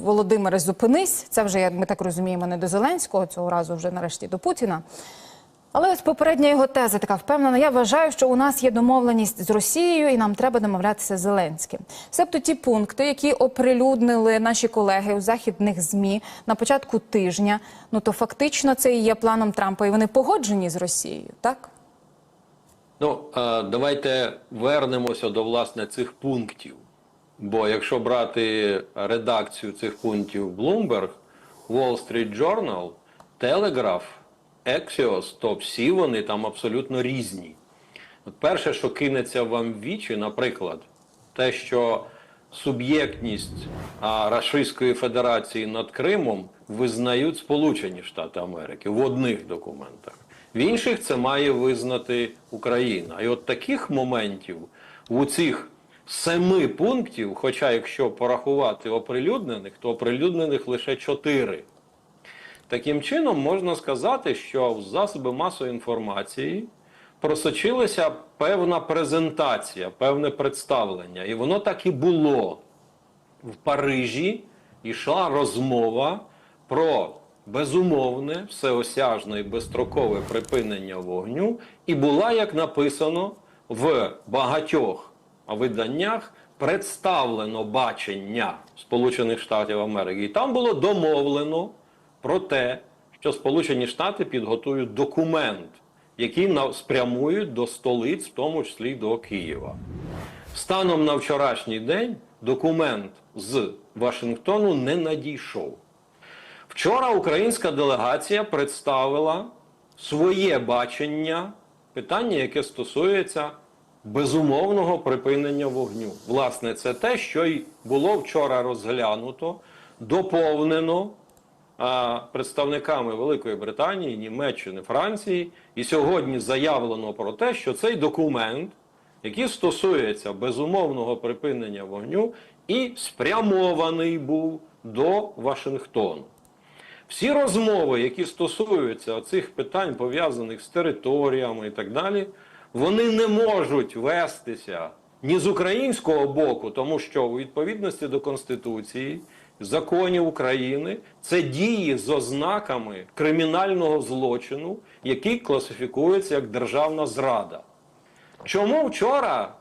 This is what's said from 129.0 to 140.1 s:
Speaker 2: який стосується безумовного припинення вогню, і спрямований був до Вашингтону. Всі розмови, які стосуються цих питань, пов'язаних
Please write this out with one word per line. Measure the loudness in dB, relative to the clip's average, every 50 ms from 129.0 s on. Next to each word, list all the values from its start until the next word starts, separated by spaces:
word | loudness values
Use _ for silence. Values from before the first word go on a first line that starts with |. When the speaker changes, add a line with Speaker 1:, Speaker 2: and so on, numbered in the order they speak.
| _ _ _ _
Speaker 2:
який | -12 -8 -4 -2 -2 -2
стосується | -2 0 0 0 0 2 2 2 2 4 2 0 -2 -4 -6 -8
безумовного | -6 -4 -4 -4 -2 -2 -2 0 0 0 0 0 0 -2 -2 -2 -4
припинення | -4 -4 -6 -6 -4 -2 -4 -4 -4 -6 -8 -8 -10 -10
вогню, | -10 -10 -10 -8 -4 -2 0 0 -2 -4 -10 -20 -20 _ _ _ -4
і | -2 -2 -2 -4 -8
спрямований | -10 -12 -12 -6 -2 -2 0 0 2 2 2 4 4 4 2 2 2 0 0 0 0 0 -2 -2 -2
був | -2 -2 -2 0 0 -2 -6 -8 -14 -20 _ _ -16
до | -8 -2 0 2 2 2 0 -2 -4 -8
Вашингтону. | -6 -4 -4 -4 -2 -4 -6 -6 -6 -8 -4 -2 0 0 0 -2 -6 -12 -18 _ _ _ _ _ _ _ _ -20 -20 -20 -20 -20 -20 -20 -14
Всі | -8 -2 0 2
розмови, | 4 4 2 2 2 2 2 2 2 2 2 2 2 2
які | 0 0 0 -2 -6
стосуються | -4 -4 -4 -4 -4 -2 -2 -2 0 2 2 2 0 -4 -6 -6 -6 -6 -6
цих | -4 -2 -2 -2 -2 -4 -6
питань, | -8 -6 -4 -2 -2 -2 -2 -4
пов'язаних | -4 -4 -2